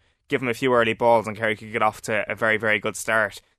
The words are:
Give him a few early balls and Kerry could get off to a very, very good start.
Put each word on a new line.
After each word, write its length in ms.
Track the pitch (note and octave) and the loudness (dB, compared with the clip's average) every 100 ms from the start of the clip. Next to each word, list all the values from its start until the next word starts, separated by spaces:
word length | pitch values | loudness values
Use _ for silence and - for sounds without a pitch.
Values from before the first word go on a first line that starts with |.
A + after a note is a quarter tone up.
| _ _ - | _ _ -6
Give 140 | C3 | -4
him 60 | B2+ | -2
a 60 | |
few 200 | A2+ C3 | -2 2
early 200 | B2 A2+ | 4 2
balls 320 | A2 A#2+ A#2 G#2+ | 2 4 4 2
and 80 | G#2+ | -4
Kerry 180 | A2 | -2
could 160 | G#2+ G#2+ | -4 -6
get 100 | A2 | -2
off 180 | G#2+ - | -2 -2
to 280 | - G#2+ - | -4 -4 -4
a 40 | |
very, 220 | G#2+ A2+ G#2+ | -2 0 0
very 240 | A2 G#2+ | 0 0
good 160 | A2 - | -2 -6
start. 440 | - A2 G2+ - _ | -2 0 0 -4 _